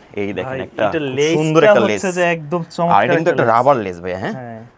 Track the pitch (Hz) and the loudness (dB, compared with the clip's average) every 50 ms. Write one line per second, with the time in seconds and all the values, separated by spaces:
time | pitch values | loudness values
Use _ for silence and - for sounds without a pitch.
0 | - - - 101 101 101 104 - - 131 131 131 - - - - 110 - 170 160 | -10 -12 -8 -6 -6 -4 -4 -6 -6 -6 -6 -8 -10 -10 -4 -2 -2 0 0 -2
1 | 147 135 131 135 147 156 165 151 156 156 156 160 147 208 208 117 110 107 104 - | -4 -4 -2 0 0 2 2 0 0 2 4 4 6 6 6 6 4 2 0 0
2 | 202 190 175 180 175 170 170 165 151 143 175 175 165 - - - 170 170 180 101 | -2 -2 0 0 0 0 0 -2 -4 -4 -6 -6 -6 -6 -4 -2 -2 -2 -2 -2
3 | 107 123 - 165 165 175 151 135 135 117 110 117 123 143 143 120 104 95 90 85 | -2 0 0 0 0 0 0 2 2 2 4 4 4 4 4 2 0 -4 -6 -8
4 | 87 92 90 92 110 180 220 131 123 117 113 110 120 123 - | -8 -8 -6 -6 -6 -8 -8 -10 -12 -14 -14 -16 -18 -20 -20